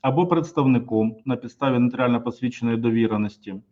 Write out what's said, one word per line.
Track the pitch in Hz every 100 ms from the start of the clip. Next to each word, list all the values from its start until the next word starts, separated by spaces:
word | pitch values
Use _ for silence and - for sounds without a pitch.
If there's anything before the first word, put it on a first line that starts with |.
або | 135 135 175
представником | 165 165 - 135 123 120 110 110 113 135
на | 120
підставі | 117 _ 139 123
нотаріально | 123 127 123 120
посвідченої | 120 117 123 - 117 117
довіреності | 117 117 113 107 104 - - 95 -